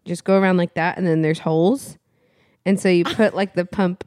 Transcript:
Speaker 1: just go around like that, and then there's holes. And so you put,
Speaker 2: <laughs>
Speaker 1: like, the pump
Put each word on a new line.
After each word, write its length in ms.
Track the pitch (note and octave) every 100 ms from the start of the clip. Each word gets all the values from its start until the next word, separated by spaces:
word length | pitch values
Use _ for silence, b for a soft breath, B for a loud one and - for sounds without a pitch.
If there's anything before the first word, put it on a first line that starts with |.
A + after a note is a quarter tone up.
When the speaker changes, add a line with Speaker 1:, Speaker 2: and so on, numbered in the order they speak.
| -
Speaker 1:
just 180 | E3+
go 140 | - G3
around 180 | F#3+ F#3
like 160 | F3 -
that, 220 | E3+ -
and 80 | F#3
then 140 | D#3+
there's 180 | D#3 D#3+
holes. 580 | E3+ D#3+ F3 C4+ - - _ _ _ _ _ _ F#3
And 140 | F#3+
so 100 | G3
you 140 | F3
put, 300 | F3 - G#3+
Speaker 2:
<laughs> 20 | E3+
Speaker 1:
like, 200 | G3 -
the 100 | F3
pump 380 | - F#3 F#3